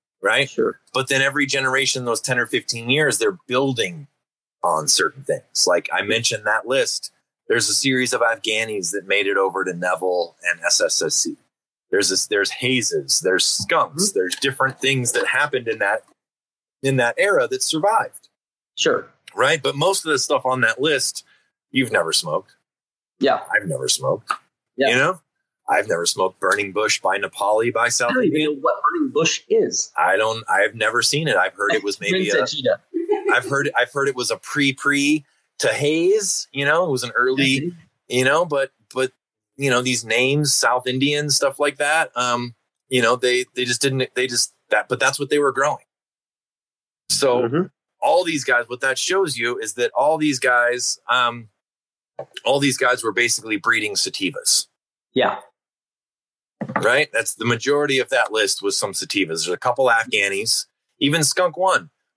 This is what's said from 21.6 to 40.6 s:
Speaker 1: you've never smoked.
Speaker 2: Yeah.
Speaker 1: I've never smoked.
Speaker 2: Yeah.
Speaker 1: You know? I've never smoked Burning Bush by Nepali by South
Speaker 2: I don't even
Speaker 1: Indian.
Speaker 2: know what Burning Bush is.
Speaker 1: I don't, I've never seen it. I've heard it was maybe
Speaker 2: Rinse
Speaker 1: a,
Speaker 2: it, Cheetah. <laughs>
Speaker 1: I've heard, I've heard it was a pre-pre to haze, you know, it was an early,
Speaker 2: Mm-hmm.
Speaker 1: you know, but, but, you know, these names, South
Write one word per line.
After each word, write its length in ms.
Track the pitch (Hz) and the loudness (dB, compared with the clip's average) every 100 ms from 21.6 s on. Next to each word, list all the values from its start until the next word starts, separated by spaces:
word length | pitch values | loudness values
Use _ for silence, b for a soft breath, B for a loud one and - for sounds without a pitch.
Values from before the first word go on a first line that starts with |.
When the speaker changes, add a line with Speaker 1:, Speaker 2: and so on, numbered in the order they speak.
| _ | _
Speaker 1:
you've 200 | 127 123 | -2 0
never 220 | 104 80 | 0 0
smoked. 400 | 80 82 80 - _ _ _ _ _ _ _ | -2 -2 -4 -4 _ _ _ _ _ _ _
Speaker 2:
Yeah. 220 | - 110 - | 0 0 0
Speaker 1:
I've 140 | 190 98 | -2 -2
never 220 | - 65 | -4 -2
smoked. 420 | - 131 101 - - _ _ _ - | -2 0 -2 -4 -8 _ _ _ -2
Speaker 2:
Yeah. 120 | 135 | 2
Speaker 1:
You 60 | 123 | 4
know? 260 | 147 185 _ _ _ _ - | 2 0 _ _ _ _ -2
I've 180 | 76 101 | 0 0
never 160 | 85 85 | -2 0
smoked 340 | - 92 - | 0 -2 0
Burning 320 | 92 101 101 | 0 0 0
Bush 300 | 95 107 - | -2 0 0
by 160 | 92 95 | 0 -2
Nepali 540 | 98 - 101 107 117 | -4 -2 0 2 2
by 160 | 113 120 | 0 0
South 220 | - 202 | 0 0
Speaker 2:
I 20 | |
don't 100 | 247 214 | 0 0
even 100 | 147 | 2
Speaker 1:
Indian. 120 | 151 143 | 0 0
Speaker 2:
know 40 | |
what 140 | 151 - | -2 0
Burning 260 | - 349 135 | -2 0 0
Bush 300 | 123 233 - - | 0 0 -2 0
is. 420 | 220 135 127 - - | 0 2 -2 -6 -2
Speaker 1:
I 180 | 175 98 | 0 2
don't, 260 | 110 113 - | 0 -4 -2
I've 260 | 95 107 113 | 0 0 0
never 260 | 110 117 | -2 0
seen 260 | 113 143 160 | 0 0 0
it. 80 | 101 | 0
I've 180 | 95 - | 0 -2
heard 180 | 101 | -2
it 100 | 107 | 0
was 160 | 101 95 | -2 -4
maybe 200 | 101 185 185 | -2 0 0
Speaker 2:
Rinse 20 | 104 | 0
Speaker 1:
a, 80 | |
Speaker 2:
it, 40 | - | 0
Cheetah. 320 | 151 123 - _ | -2 -2 -2 _
<laughs> 400 | - 339 403 381 | -6 -2 -2 2
Speaker 1:
I've 120 | 123 127 | 0 0
heard, 220 | 139 139 120 | -2 0 0
I've 140 | 120 | -2
heard 160 | 143 139 | 0 -2
it 80 | 123 | -2
was 140 | 123 | -4
a 80 | - | -6
pre-pre 880 | - 147 139 131 143 139 143 151 143 _ _ - | -4 0 0 0 0 2 2 0 -2 _ _ -2
to 100 | 127 | -2
haze, 800 | 110 147 156 175 214 196 - - | 0 0 2 2 2 0 -4 -6
you 140 | 135 143 | -4 0
know, 200 | 160 180 | 2 0
it 60 | |
was 120 | 127 | -2
an 80 | 123 | -2
early, 480 | 117 127 135 135 135 | 0 0 2 2 0
Speaker 2:
Mm-hmm. 160 | 160 175 - _ - | -2 -10 -18 _ -4
Speaker 1:
you 160 | 123 131 | 0 2
know, 180 | 151 175 | 2 2
but, 260 | 143 135 _ _ | 0 -2 _ _
but, 200 | 131 131 - _ _ _ - | -4 -4 -4 _ _ _ -4
you 140 | 139 | 0
know, 120 | 123 | 2
these 220 | 127 123 | 2 -2
names, 500 | 113 113 131 143 147 | 0 2 2 2 2
South 320 | - | 2